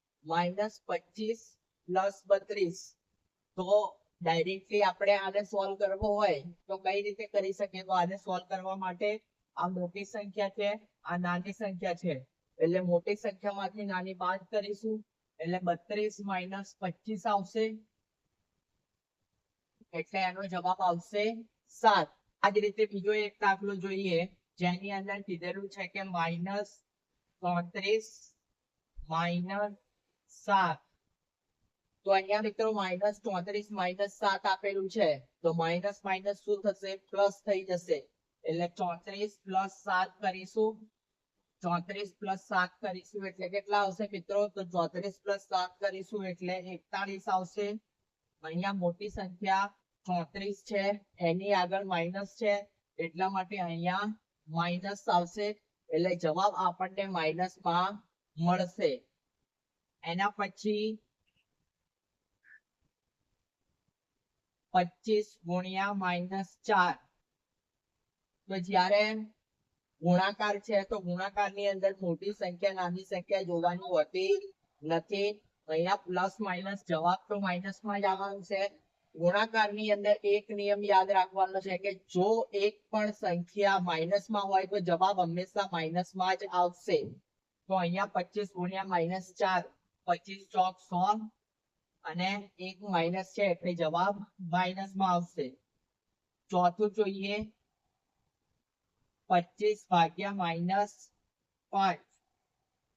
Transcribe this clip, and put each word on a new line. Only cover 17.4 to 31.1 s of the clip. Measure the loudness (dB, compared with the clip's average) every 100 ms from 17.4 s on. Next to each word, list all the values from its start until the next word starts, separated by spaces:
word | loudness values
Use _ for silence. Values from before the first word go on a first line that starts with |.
| 0 -2 -2 -4 -16 _ _ _ _ _ _ _ _ _ _ _ _ _ _ _ _ _ _ _ _ -10
એટલે | -6 -2 -2
એનો | -4 -6
જવાબ | -2 -2 2 2
આવશે | 0 -2 -2 0 -2 -10 _ _ 2
સાત. | 4 6 2 _ _ _
આ | 2
જ | 4
રીતે | 2 2 0
બીજો | 0 0 0 0
એક | 0
દાખલો | 2 2 0 -4
જોઈએ, | -4 -2 0 0 0 -8 _ -2
જેની | 0 0 -4 -6
અંદર | -6 -6 -6
કીધેલું | -6 -6 -6 -8
છે | -10 -10
કે | -8 -4 -2
માઇનસ | -2 -2 -4 -4 -6 -12 _ _ _ _ _ _
ચોત્રીસ | -2 -2 -2 -4 0 0 0 -16 -20 _ _ _ _ _ _ -14 -4
માઇનસ | -2 0 0 -2 -2 -2 -6 _ _ _ _ _ -6 4
સાત. | 4 4 0 _ _ _